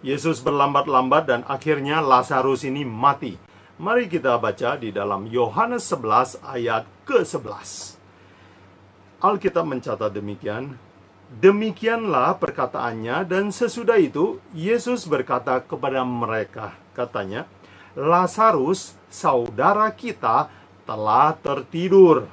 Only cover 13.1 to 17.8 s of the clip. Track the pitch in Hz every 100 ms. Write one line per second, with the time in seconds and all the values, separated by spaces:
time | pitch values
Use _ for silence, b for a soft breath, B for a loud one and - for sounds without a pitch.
13.1 | 135 185 180 202 190 240 - 233 226 151
14.1 | 147 185 381 - 165 175 233 240 247 170
15.1 | 147 127 123 120 127 - 156 135 131 127
16.1 | 123 117 110 101 - 104 - _ - 120
17.1 | - 98 107 170 - B B